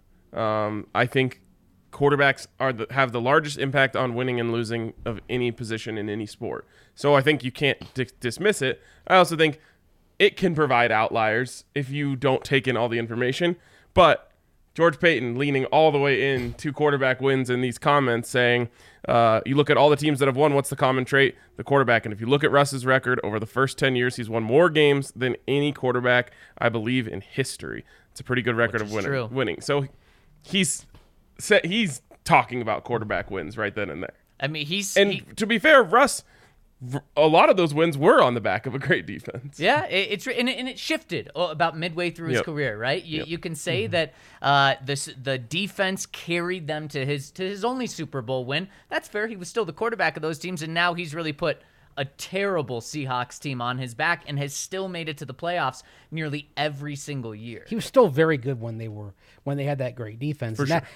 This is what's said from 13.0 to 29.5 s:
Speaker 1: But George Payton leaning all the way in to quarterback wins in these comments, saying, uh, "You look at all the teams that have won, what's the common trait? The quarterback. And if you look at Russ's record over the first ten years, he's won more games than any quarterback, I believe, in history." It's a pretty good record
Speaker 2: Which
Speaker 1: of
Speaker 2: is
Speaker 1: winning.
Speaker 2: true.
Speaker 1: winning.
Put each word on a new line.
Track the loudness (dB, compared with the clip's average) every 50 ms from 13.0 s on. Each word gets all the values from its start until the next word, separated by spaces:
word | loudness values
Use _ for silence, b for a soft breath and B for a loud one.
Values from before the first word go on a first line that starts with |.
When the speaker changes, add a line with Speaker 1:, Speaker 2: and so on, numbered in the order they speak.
| -4 -4 -4 -2 -2 -2 -2 0 0 0 0 b b b b b b b b
Speaker 1:
But | 6 6 6 6 4 -2 _ _ _ _ _ _ _ _ _ -2
George | 2 2 2 2 4
Payton | 2 2 2 2 0 -2 -2 -2
leaning | -2 0 0 0 0
all | 2 4 4 4 6
the | 4 4
way | 2 2 2 2 2 0 0
in | -2 -4 -6 -8
to | -6 -6 -6 -4
quarterback | 0 0 2 2 2 2 0 0 0 0
wins | 0 2 2 0 0
in | 0 0 0
these | -2 -4 -2
comments, | 0 4 4 4 4 4 2 0 0 -2
saying, | 0 2 4 4 4 4 2 -2 b b b b b b b 2
uh, | 4 6 6 6 4 4 2
"You | 0 2
look | 2 4 4
at | 6 6
all | 6 6
the | 6
teams | 4 2 0 2 2
that | 2
have | 2 2
won, | 4 2 4 4
what's | 2 0 0
the | -2
common | 0 0 2 2 0 0
trait? | 2 2 4 4 2 0 b b b b
The | -12 -4
quarterback. | 2 2 2 4 4 2 2 2
And | -2 -8
if | -6
you | -2
look | 0 2 2 2
at | 4
Russ's | 4 4 2 2 0 -4 0
record | 2 2 2 2 0 -2 -2 -2
over | -4 -4 -4
the | -6
first | -4 -2 0 0 0 0 0
ten | 0 0 2
years, | 2 0 -2 -2
he's | -4 -8 -4
won | -4 -2 0
more | 2 4 6 6 6
games | 6 6 6 6 4 4 0 -4 -6
than | -4 -2 -2 -2 -4 -2 -2
any | 0 0 0 -2 -2
quarterback, | -2 -2 0 0 0 2 2 2 2 2 0 B B B B B B
I | 0 0
believe, | 0 0 -2 0 0 -2 -2 -2
in | -6 -10 -10
history." | -8 -4 -4 -4 -4 -6 -12 -10 -10 -10 -12 -12 b b b b b
It's | b -14
a | -6
pretty | -2 -2 -2 0
good | 0 0
record | 2 0 0 0 -2
Speaker 2:
Which | -4
Speaker 1:
of | -2
Speaker 2:
is | -4
Speaker 1:
winning. | -4 -2 -2
Speaker 2:
true. | -2 -4 -4 -4
Speaker 1:
winning. | -4 -2 -2 -2